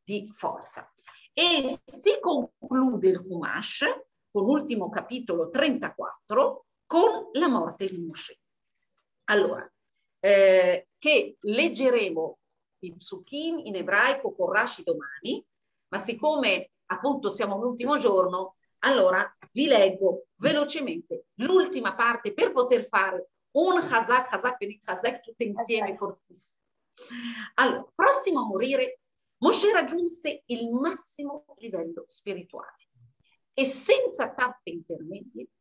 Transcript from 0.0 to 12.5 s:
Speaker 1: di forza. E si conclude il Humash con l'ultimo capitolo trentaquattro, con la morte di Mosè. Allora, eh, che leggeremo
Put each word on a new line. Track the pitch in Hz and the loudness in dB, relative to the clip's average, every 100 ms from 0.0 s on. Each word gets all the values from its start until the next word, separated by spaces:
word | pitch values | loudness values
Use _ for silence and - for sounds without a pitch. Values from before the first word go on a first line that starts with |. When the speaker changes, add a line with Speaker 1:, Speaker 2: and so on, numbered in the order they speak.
Speaker 1:
di | - 202 214 | -10 -8 -8
forza. | - 175 - - - - _ - - _ | -8 -8 -8 -12 -18 -20 _ -20 -20 _
E | - 349 320 262 - | 0 2 2 0 -6
si | - - 392 571 | -10 0 0 2
conclude | 403 285 240 _ - 262 262 214 185 | 0 -2 -4 _ -4 0 2 4 2
il | 180 190 | 2 -2
Humash | 170 147 147 - - 311 523 - _ _ | -8 -6 -6 -6 -4 -2 -4 -10 _ _
con | 202 | -2
l'ultimo | 196 294 - 220 180 | 2 2 0 -4 -4
capitolo | 202 - 247 247 170 165 | -6 -6 -8 -4 -2 0
trentaquattro, | 262 302 - - - - - _ 226 294 - - _ _ | 2 2 0 -4 -8 -10 -12 _ 2 2 0 -12 _ _
con | 330 453 - - | 4 4 2 -4
la | 262 339 | -2 2
morte | 226 160 - 190 | 2 -2 -6 -8
di | 180 | -8
Mosè. | 170 - - - _ _ _ _ _ _ _ _ - | -10 -12 -14 -18 _ _ _ _ _ _ _ _ 0
Allora, | 208 - - - _ _ _ _ _ | 2 2 -2 -10 _ _ _ _ _
eh, | 190 202 196 185 180 180 - _ | 4 6 8 8 6 2 -2 _
che | 302 277 - - | 2 4 2 -4
leggeremo | 208 226 330 - 262 240 196 160 160 - _ | -2 2 0 2 2 2 0 -2 -6 -8 _